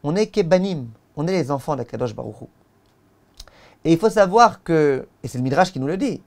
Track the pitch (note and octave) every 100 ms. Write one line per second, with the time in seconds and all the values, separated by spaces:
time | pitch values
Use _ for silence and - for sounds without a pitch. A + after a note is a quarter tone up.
0 | D3 F3+ G#3+ G#3+ F3 F#3 G3 E3+ A#2+ A2+
1 | _ - D#3 F#3+ C3 C#3 - C#3 A#2+ A2+
2 | B2 G#2+ A#2+ A2 A2+ _ _ _ _ _
3 | _ _ _ _ - _ - _ D#3 E3
4 | A3 G#3 G3 G#3 A#3 - - D#3+ D3 C3
5 | - _ A#2+ B2+ B2+ C#3 F#3 - C3+ F#3+
6 | C4+ D#3